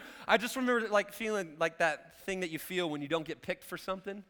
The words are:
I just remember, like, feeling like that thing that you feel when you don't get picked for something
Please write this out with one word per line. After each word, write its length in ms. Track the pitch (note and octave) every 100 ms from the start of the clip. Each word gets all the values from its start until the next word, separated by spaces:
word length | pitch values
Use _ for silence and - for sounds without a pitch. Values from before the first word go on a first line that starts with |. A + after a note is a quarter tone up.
| - - -
I 80 | A3
just 220 | A#3 C4
remember, 320 | B3 A#3+ A3
like, 240 | G#3 G3+
feeling 420 | - A3 G#3+ E3 D3+
like 200 | E3 E3
that 440 | E3+ D3 - - -
thing 160 | F#3+
that 80 | F3+
you 100 | D#3
feel 300 | - F3+ F3
when 120 | D3
you 60 | C#3+
don't 180 | E3 D#3
get 160 | D#3
picked 220 | - F3+
for 140 | - F3+
something 480 | - F#3+ G3 G3+ -